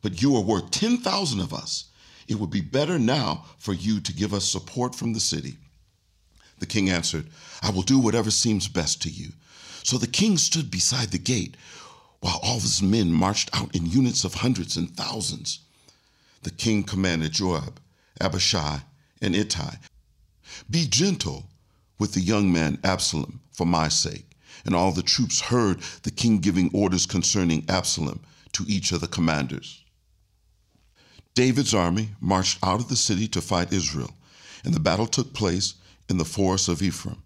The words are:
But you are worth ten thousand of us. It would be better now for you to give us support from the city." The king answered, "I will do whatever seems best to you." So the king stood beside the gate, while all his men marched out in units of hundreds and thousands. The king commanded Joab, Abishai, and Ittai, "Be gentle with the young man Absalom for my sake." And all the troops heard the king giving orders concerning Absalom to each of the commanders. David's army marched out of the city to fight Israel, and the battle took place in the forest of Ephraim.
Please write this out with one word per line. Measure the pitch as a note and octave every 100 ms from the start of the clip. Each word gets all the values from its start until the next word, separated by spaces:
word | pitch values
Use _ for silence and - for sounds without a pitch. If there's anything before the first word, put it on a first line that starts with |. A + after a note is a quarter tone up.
But | G#2+ F2
you | C3
are | C3
worth | G2 G#2 -
ten | - A3 A#3+
thousand | A#3+ G3 F#3 A#2+
of | F3
us. | - - - - _ - - -
It | A2
would | G2
be | G2
better | D#2 C3 D3+ F3
now | A2+ C#3+ A2+ D2 - -
for | -
you | F#2 F#2+ G#2+
to | -
give | E2 G#2
us | G2
support | F#2 - F#2 - B2 A#2+
from | A#2
the | A2
city." | - D#2 C2 - - _ _ _ _ _ _ _ _ _
The | F#2
king | A2 F#2+
answered, | F2 D#2+ D#2+ D2+ - - -
"I | -
will | F#2+
do | F#2 C3+
whatever | A#2 A2+ G#2+
seems | G#2 A#2 G#2+ -
best | - D#2+ -
to | D#2+
you." | D2 - - _ - - -
So | - B2
the | A#2
king | - G#3+ F3+
stood | - E3 C3
beside | F2+ - C3 A2
the | F#2
gate, | - B2 - - - - - - _ _
while | F2+ E2+
all | G2+ A#2+
his | A2 -
men | G2 A2 F#2
marched | E2 F#2+ G#2 -
out | - - -
in | E2+
units | A2 B2+ -
of | F#2
hundreds | - A#2+ B2+ E2 -
and | F2 -
thousands. | - A#2 - - - - _ _ _ _ _ _ _ _
The | -
king | - A2+ G#2+
commanded | F#2+ F#2+ F#2+ E2 D#2+
Joab, | D#2 F#2 E2 C2+ - _ _ _ -
Abishai, | - F2 - F#2+ D2 D2 - _ _ _
and | G#2
Ittai, | F2+ G#2 - D2 - - _ _ _ _ _ - - -
"Be | D#3+ D#3+
gentle | A2+ F#3+ F#3 F#2 C#2 E2+ _ _ _ _ _
with | G#2
the | -
young | F2+ G#2+ G2+
man | E2 D#2+ -
Absalom | - F#2 - D#2 A#1 - _
for | - E2+
my | E2+ D#2
sake." | - D#2+ D#2 - _ _ -
And | -
all | F2 F#2+
the | E2+
troops | F2 - A#2+ -
heard | - B2 A2 F2+ - -
the | -
king | - A#2+ G#2+
giving | F2+ F2+ F2+
orders | G#2 G2+ F2+ -
concerning | F#2 E2+ G#2 F2 D#2+ D#2
Absalom | F#2 F2+ - D2+ - - _ -
to | - F#2
each | G2+ F#2
of | F2
the | E2+
commanders. | - E2 D2+ C2 C#2 - - _ _ _ _ _ _ _ _ _ _ _ _ _ - -
David's | B2+ B2+ B2+ C#3
army | A2 F2 F#2 A2 G#2
marched | - F#2+ F#2+ -
out | F#2 F#2+
of | A#2
the | A#2+
city | - G2 A2
to | -
fight | D#2+ F#2+ F2+
Israel, | G2 E2 C#2+ B1+ - - - - -
and | C3+
the | D#2+
battle | D#2+ F2 A#2
took | - A#2+
place | - G#2 F2+ G2 - - - -
in | F#2
the |
forest | D#2 - F#2+ F#2+ -
of | E2
Ephraim. | F#2+ - - -